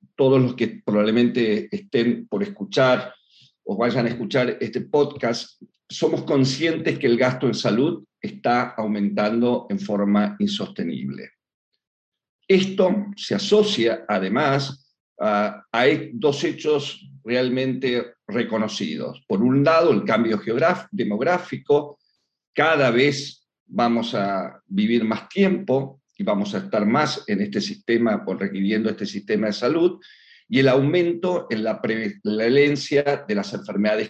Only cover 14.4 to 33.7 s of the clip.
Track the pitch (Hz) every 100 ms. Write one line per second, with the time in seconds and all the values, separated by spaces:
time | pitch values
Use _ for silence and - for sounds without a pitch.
14.4 | 151 139 135 - _ _ _ - 107 104
15.4 | 104 - - 113 127 156 - 117 147 139
16.4 | 170 - 156 147 139 - - - 110 123
17.4 | 127 127 131 127 135 123 - - - 113
18.4 | 113 110 104 - 87 78 64 - - 95
19.4 | 120 139 143 160 165 107 - 110 117 104
20.4 | 113 117 160 180 - 101 101 104 143 175
21.4 | - 127 - 143 147 147 _ _ _ _
22.4 | _ - 151 160 131 117 143 139 - -
23.4 | _ _ _ 95 120 117 110 117 98 98
24.4 | 85 - - 95 107 117 110 110 - 185
25.4 | 196 190 - 131 135 - _ - 98 101
26.4 | 101 101 95 110 101 135 147 - - 101
27.4 | 101 107 98 - - 117 117 101 - 90
28.4 | 98 95 98 107 113 101 101 104 - 107
29.4 | 107 104 123 165 175 - - - _ _
30.4 | - 135 135 131 139 175 170 170 180 180
31.4 | - 110 110 104 117 113 107 101 104 107
32.4 | 113 135 147 143 - 143 143 135 - 104
33.4 | 98 101 101